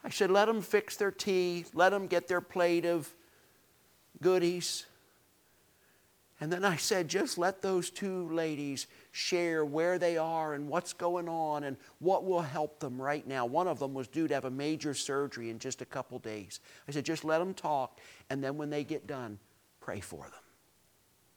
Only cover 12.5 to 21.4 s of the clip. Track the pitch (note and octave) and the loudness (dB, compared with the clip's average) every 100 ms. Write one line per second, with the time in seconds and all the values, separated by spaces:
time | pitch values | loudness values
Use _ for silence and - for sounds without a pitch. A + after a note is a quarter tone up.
12.5 | D#3 D3+ - C#3+ B2+ C3+ D3 B2+ C3+ A#2+ | -2 -4 -4 -8 -4 -2 -2 -2 -2 0
13.5 | D3 F3+ C3 C3+ C3+ B2+ D#3 D#3 C#3+ C3 | 2 2 0 -4 -4 -4 0 0 0 -2
14.5 | C3 D3 D#3 D3+ C3 - C#3 C#3+ - A#2 | -2 -2 -2 -4 -4 -2 -2 -2 -4 -8
15.5 | A2+ C3 - B2+ C#3 - B2 A2+ G#2+ F#2+ | -8 -8 -8 -8 -10 -8 -10 -8 -10 -10
16.5 | - - - - C#3+ C#3 D#3+ D#3 D#3+ F3+ | -16 -18 -18 -8 -4 -2 -2 0 2 0
17.5 | F#3+ D#3+ C#3+ B2+ - - - - C#3 C3+ | -4 -2 -2 -2 -8 -20 -16 -6 -4 -4
18.5 | D3 D3 D3 D3 D3+ A2 C3+ A#2 G#2 - | -4 -4 -4 -4 -6 -6 -8 -8 -12 -18
19.5 | _ _ _ - G2 - D#2 C#2 - - | _ _ _ -10 -10 -10 -14 -16 -20 -20
20.5 | _ _ _ _ _ _ _ _ _ | _ _ _ _ _ _ _ _ _